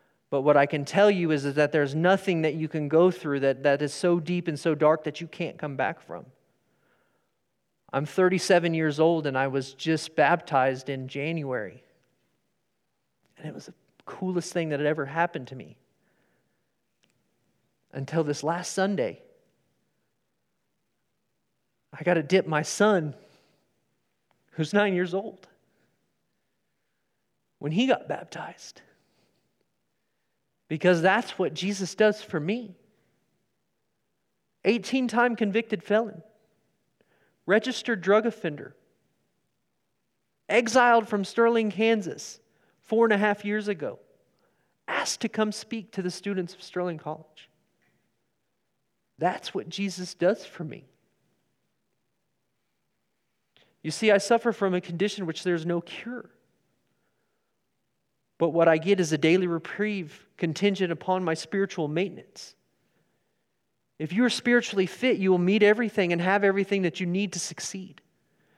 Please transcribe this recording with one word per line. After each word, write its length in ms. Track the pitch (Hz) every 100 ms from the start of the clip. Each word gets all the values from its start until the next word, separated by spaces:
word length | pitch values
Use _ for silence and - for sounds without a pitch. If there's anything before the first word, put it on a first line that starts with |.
| _ _ _
But 120 | 139
what 160 | 143 143
I 80 | 143
can 180 | 151
tell 260 | 139 185 208
you 220 | 196 170
is, 140 | 151 143
is 100 | 143
that 160 | 147
there's 240 | 156 139 147
nothing 460 | 175 190 190 170
that 140 | 156 156
you 120 | 156
can 220 | 160 147
go 220 | 156 185
through 280 | 180 156 139
that, 240 | 135 131
that 180 | 143 143
is 120 | 147
so 260 | - 180 175
deep 300 | 156 175 170
and 100 | 147
so 160 | 170 147
dark 300 | 151 160 156
that 160 | 143
you 60 | 170
can't 300 | - 165 -
come 200 | 151 135
back 240 | 104 160
from. 240 | - 85 131 _ _ _ _ _ _ _ _ _ _ _ _ _ _ _ _
I'm 120 | 139 147
thirty-seven 680 | - 185 185 - 180 170
years 260 | 160 156 143
old, 260 | 165 165 147
and 120 | 131
I 100 | 135
was 260 | 135 131
just 440 | - 160 160 - -
baptized 720 | 143 170 - 143 131 131 139
in 180 | 135 127
January. 760 | 139 147 165 139 127 98 - _ _ _ _ _ _ _ _ _ _ _ _ _ _ _ _
And 100 | 151
it 60 |
was 140 | - -
the 60 | - _ _ -
coolest 460 | - 185 180 160
thing 160 | 175 160
that 140 | 143
had 60 | 147
ever 180 | 156 135
happened 420 | 156 170 156 123
to 80 | 131
me. 220 | 85 - _ _ _ _ _ _ _ _ _ _ _ _ _ _ _ _ _ _ _ _ _
Until 320 | 139 135 165 147
this 180 | 147
last 300 | 147 170 170
Sunday, 480 | - 196 190 110 - - _ _ _ _ _ _ _ _ _ _ _ _ _ _ _ _ _ _ _ _ _ _ _ _ _ _ -
I 60 |
got 120 | 165 170
to 80 |
dip 240 | 143 190 170
my 160 | 151
son, 520 | 147 - 208 196 151 - _ _ _ _ _ _ _ _ _ _ _ _ _
who's 220 | - 156
nine 200 | 202 208
years 200 | 180 175
old, 340 | 185 220 - - _ _ _ _ _ _ _ _ _ _ _ _ _ _ _ _ _ _ _ _ _
when 120 | 147
he 160 | 160 262
got 220 | - 135
baptized. 720 | 143 - - - - - - _ _ _ _ _ _ _ _ _ _ _ _ _ _ _ _ _ _ _
Because 340 | 156 180 175
that's 380 | 180 208 233 -
what 140 | 175
Jesus 420 | 160 185 196 185 -
does 260 | 214 208
for 180 | - 165
me. 360 | 151 233 214 - _ _ _ _ _ _ _ _ _ _ _ _ _ _ _ _ _ _ 185
Eighteen-time 720 | 233 - 262 247 226 240 233
convicted 460 | 214 208 226 196
felon, 400 | - 208 226 170 - _ _ _ _ _ _ _ _ _ _ _ -
registered 560 | 208 262 240 - 214
drug 240 | 170 214 226
offender, 500 | - 170 147 - - _ _ _ _ _ _ _ _ _ _ _ _ _ _ _ _ -
exiled 580 | 208 226 247 240 233 214
from 160 | 208
Sterling, 480 | 190 - 233 233 214
Kansas, 680 | 180 220 226 175 151 - - _ _ _ _
four 240 | _ 220 226
and 80 |
a 40 | 202
half 280 | 208 202 202
years 240 | 214 208
ago, 300 | 180 131 98 _ _ _ _ _ _ _ _ -
asked 340 | - - -
to 80 | 226
come 240 | 220 214
speak 380 | 202 - 226 185
to 80 | -
the 100 | 180
students 420 | - 202 190 175
of 80 | -
Sterling 360 | - 180 180 156
College. 520 | 160 156 - - - _ _ _ _ _ _ _ _ _ _ _ _ _ _ _ _ _
That's 340 | 170 - -
what 160 | - 127
Jesus 440 | 175 196 175 180
does 320 | - 175 226 -
for 180 | -
me. 220 | 160 - - _ _ _ _ _ _ _ _ _ _ _ _ _ _ _ _ _ _ _ _ _ _ _ _ _ _ _ _ _
You 80 | 156
see, 200 | - 220
I 60 | 202
suffer 340 | 202 233 240
from 220 | 185 196
a 80 | 180
condition 440 | - 170 202 208 170
which 180 | 156
there's 220 | 185 175 160
no 140 | 170
cure. 500 | 170 - 233 247 - _ _ _ _ _ _ _ _ _ _ _ _ _ _ _ _ _ _ _ _ _
But 120 | 165
what 180 | 165 165
I 100 | 160
get 220 | 165 196
is 140 | 160
a 40 | 156
daily 300 | 160 180 180
reprieve 800 | 165 - - 214 202 151 - _ _
contingent 540 | 170 151 202 190 180
upon 320 | 165 - 185
my 100 | 175
spiritual 540 | 160 - 196 196 - 151
maintenance. 680 | 156 202 - - - - _ _ _ _ _ _ _ _ _ _ _ _ _ _ _
If 160 | 156
you 100 | 180 247
are 40 |
spiritually 560 | - 240 240 233 196 185
fit, 320 | - 254 196
you 140 | 190
will 80 | 180
meet 240 | 180 214
everything 500 | 208 214 226 - 180
and 80 | 170
have 220 | 180 202
everything 400 | 196 196 190 202
that 160 | 180 -
you 80 | 180
need 260 | 180 202
to 60 | 170
succeed. 600 | - - - 190 190 - _ _ _ _ _